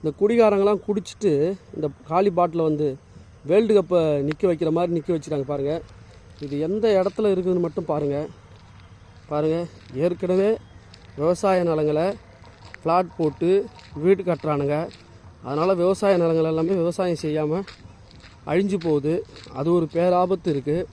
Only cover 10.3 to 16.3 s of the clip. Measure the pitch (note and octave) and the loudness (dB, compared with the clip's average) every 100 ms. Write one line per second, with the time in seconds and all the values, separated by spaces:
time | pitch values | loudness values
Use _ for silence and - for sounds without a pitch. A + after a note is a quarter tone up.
10.3 | F#3 G3+ A3 - - - - - - D3+ | 0 2 -2 -6 -20 -20 -20 -20 -4 -2
11.3 | F3 G3+ F#3 F3 D3+ D3+ D3+ F3 G3+ - | 0 2 2 2 0 0 0 -2 -4 -14
12.3 | - - - - - D3+ F3 F3+ - D#3 | -20 -20 -20 -20 -10 0 0 0 -2 -4
13.3 | C#3+ E3+ F#3+ G#3+ - - D3 D#3+ G3 F3+ | 0 0 2 0 -12 -18 -4 2 2 2
14.3 | E3 D#3 D3 C#3 D3 E3+ - - - - | -4 -2 -2 0 -2 -4 -10 -20 -20 -20
15.3 | - B2 C#3+ F3 F#3+ F3 F#3+ G3+ F#3 E3 | -18 -8 -2 2 2 2 2 2 4 4